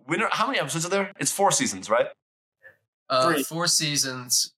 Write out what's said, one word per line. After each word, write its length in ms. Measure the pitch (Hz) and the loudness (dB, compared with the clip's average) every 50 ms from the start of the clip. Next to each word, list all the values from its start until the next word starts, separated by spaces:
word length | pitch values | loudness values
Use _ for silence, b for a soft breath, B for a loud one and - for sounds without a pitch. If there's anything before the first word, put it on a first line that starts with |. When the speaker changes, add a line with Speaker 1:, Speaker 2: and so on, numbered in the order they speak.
| _ | _
Speaker 1:
Winter, 200 | 127 165 196 226 185 | -4 -2 0 0 0
how 160 | - - 220 | 0 0 0
many 120 | 262 262 196 | 0 0 -2
episodes 260 | 156 139 139 170 160 | -2 -2 -4 -4 -2
are 20 | 175 | 0
there? 220 | 196 196 196 190 - - | 0 0 -2 -2 -6 -4
It's 120 | 147 - | -4 -2
four 200 | - - 202 185 | 0 2 2 2
seasons, 360 | - - 131 113 104 92 - | 4 2 0 -2 -2 -6 -2
right? 200 | 98 110 120 139 151 - - _ _ _ _ _ _ _ _ B B B B _ _ _ _ _ | 0 2 2 2 0 -4 -12 _ _ _ _ _ _ _ _ B B B B _ _ _ _ _
Speaker 2:
Uh, 240 | - 131 127 131 170 | -2 0 2 4 4
Speaker 3:
Three. 120 | 160 143 131 | 2 2 0
Speaker 2:
four 240 | - 160 165 175 | -2 -4 -2 0
seasons. 880 | 165 - - 160 147 147 139 - 135 127 127 123 127 - - - - - | 0 2 2 0 0 0 0 -2 -2 -4 -8 -4 0 0 0 0 -2 -6